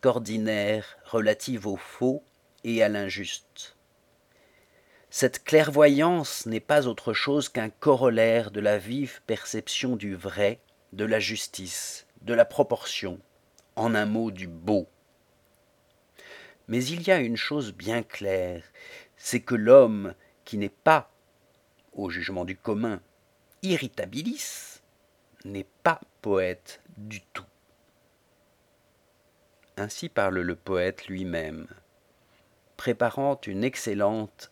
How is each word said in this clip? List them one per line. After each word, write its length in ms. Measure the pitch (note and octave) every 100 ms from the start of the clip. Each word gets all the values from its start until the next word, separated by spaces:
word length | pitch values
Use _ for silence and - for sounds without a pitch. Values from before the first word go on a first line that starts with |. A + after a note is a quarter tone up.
qu'ordinaire 960 | B2+ A#2+ G#2+ A2 G#2+ G#2+ G2+ G#2+ - - -
relative 640 | A2+ G#2+ G#2+ - A#2 G2+
au 100 | F#2+
faux 440 | - - B2+ C#3+ - _ _ _ A#2
et 180 | A2+
à 60 | G#2+
l'injuste. 880 | G#2 G2 F#2+ F#2 - - - - _ _ _ _ _ _ _ _ _ _ _ _ _ _ -
Cette 280 | B2+ -
clairvoyance 1040 | - D#3 D#3 C#3+ D3 C#3 E3 F3 C#3 - A2+
n'est 120 | A2
pas 280 | - D3 B2+
autre 260 | A2 -
chose 340 | G#2+ C#3+ C#3+ -
qu'un 220 | B2 A2
corollaire 800 | - D3+ B2+ B2+ A2+ A2+ A#2 G#2+
de 100 | G#2
la 200 | G#2 G#2
vive 420 | G2 C3+ C3 - -
perception 680 | G#2+ - A2 - - B2+ A#2
du 200 | G2+ F#2
vrai, 440 | F#2+ G2+ G2+ A#2+ _ _ _
de 140 | F#2+ G#2+
la 140 | A2
justice, 880 | G2+ A2 - - F#2 - - - - _
de 100 | -
la 120 | A#2 -
proportion, 760 | - - A#2 - - G#2 G#2 - _ _ _ _ -
en 180 | A#2
un 140 | G#2+ G#2
mot 240 | A2 A2+
du 160 | F#2 F2+
beau. 400 | D#2+ F#2 A#2 - _ _ _ _ _ _ _ _ _ _ _ _ - - - - _ -
Mais 160 | B2+
il 200 | B2+ E3+
y 80 | F3
a 80 | F3+
une 180 | A#2 A#2
chose 360 | - D3 A2
bien 280 | F#2 F#2 A#2
claire, 640 | G#2+ - G2 F#2+ F2+ F2 - - - - - _
c'est 260 | - A#2+
que 120 | -
l'homme 640 | A#2+ G#2+ C3+ A#2+ G#2 G2 - _ _ -
qui 120 | G#2
n'est 100 | G2+
pas, 420 | - D#3+ D#3 - _ _ _ _ _ _ _ _
au 160 | - F#2+
jugement 340 | F2+ F2+ F#2
du 140 | F2+ F#2+
commun, 420 | A#2 G#2 A#2 F#2+ - _ _ _ _ _
irritabilis, 1200 | F#3+ E3 C3 - F3+ C3 G#3 D4 - - - - _ _ _ _ _ _ G2
n'est 220 | G2+ - _
pas 180 | E3+ D#3+ - _
poète 580 | G#2+ F#2+ F#2 F2+ - - _ G2+
du 240 | G#2+ G#2
tout. 240 | - - - _ _ _ _ _ _ _ _ _ _ _ _ _ _ _ _ _ _ _ _ _ _ -
Ainsi 320 | G#2 - E3+
parle 300 | - G2 F#2
le 160 | F2 E2+
poète 500 | - F#2 F#2 - -
lui-même, 600 | F#2 F#2 E2+ D#2 D#2 - - _ _ _ _ _ _ _ _ _ -
préparant 640 | B2+ A2+ A#2+ C3+ C#3 C3+ -
une 180 | G2
excellente 880 | B2+ - A2+ G2+ G2+ A2 G#2+ - -